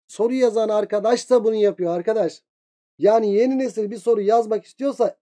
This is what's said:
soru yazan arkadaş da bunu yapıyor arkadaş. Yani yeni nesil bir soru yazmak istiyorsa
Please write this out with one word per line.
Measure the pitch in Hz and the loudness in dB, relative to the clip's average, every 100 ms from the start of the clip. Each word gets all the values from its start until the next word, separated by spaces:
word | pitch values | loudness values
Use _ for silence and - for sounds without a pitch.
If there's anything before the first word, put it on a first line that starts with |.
| _ | _
soru | - 233 | -4 -2
yazan | 262 240 220 214 | 2 0 0 0
arkadaş | 214 208 208 220 240 - | -2 -2 -2 0 -2 2
da | 226 | 0
bunu | 220 220 | 2 0
yapıyor | 202 180 175 175 | 0 0 -4 -2
arkadaş. | 175 220 233 - _ _ _ _ _ - | -2 -2 -2 -6 _ _ _ _ _ 0
Yani | 202 226 214 | 2 4 2
yeni | 202 254 262 | 2 2 0
nesil | 254 220 208 | -4 -6 -8
bir | 220 | -4
soru | 233 214 | -2 0
yazmak | 196 233 220 214 - | 2 2 0 -4 -6
istiyorsa | - 277 240 240 - | -6 -6 -2 -4 -4